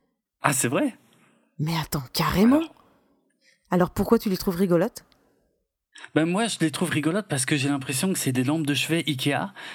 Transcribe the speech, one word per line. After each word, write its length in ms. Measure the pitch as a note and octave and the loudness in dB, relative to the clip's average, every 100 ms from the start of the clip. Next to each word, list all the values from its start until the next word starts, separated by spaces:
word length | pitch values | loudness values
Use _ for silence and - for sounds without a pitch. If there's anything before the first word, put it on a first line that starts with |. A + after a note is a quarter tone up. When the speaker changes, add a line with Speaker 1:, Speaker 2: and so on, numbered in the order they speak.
| _ _ _ - | _ _ _ -2
Speaker 1:
Ah, 120 | - | 0
c'est 140 | B2+ A#2+ | 0 0
vrai ? 280 | D#3+ C#4+ - _ _ _ _ _ - | 0 -2 -4 _ _ _ _ _ -8
Speaker 2:
Mais 140 | D3+ E3 | -4 -4
attends, 220 | D3 D3+ B2 | -4 -6 -4
carrément. 440 | - D#3 E3 A3+ D4 | -2 0 4 6 4
Speaker 1:
Alors. 180 | E4 _ _ _ _ _ _ _ _ _ - | 2 _ _ _ _ _ _ _ _ _ -2
Speaker 2:
Alors, 180 | F#3 F3+ | 2 2
pourquoi 280 | - G3 A3+ | 0 2 2
tu 100 | G#3+ | 2
les 80 | F#3 | -2
trouves 180 | - E3+ | -2 0
rigolotes ? 480 | F#3+ E3+ A3 - _ _ _ _ _ _ _ _ _ - - | 2 4 2 -4 _ _ _ _ _ _ _ _ _ -20 -2
Speaker 1:
Ben, 120 | D3 D#3+ | 0 2
moi, 220 | F#3 A3+ | 0 -2
je 100 | - | 0
les 80 | D#3+ | -2
trouve 180 | B2+ E3+ | 0 -2
rigolotes 380 | D#3+ D3+ G3 G#3 | 0 0 -2 -4
parce 180 | C#3+ C3 | -4 0
que 100 | D3+ | 0
j'ai 140 | C#3 | 0
l'impression 420 | C#3 C3 C3+ F#3+ | -2 -4 -2 -2
que 80 | F3+ | -2
c'est 120 | C3+ | -2
des 120 | B2 | 0
lampes 220 | B2+ D#3+ C#3+ | 0 0 -2
de 80 | |
chevet 300 | C3+ - E3 D3+ | -2 0 -2 -2
Ikea 460 | C3 C3+ C#3 G3 - - | -2 -2 -2 -4 -10 -8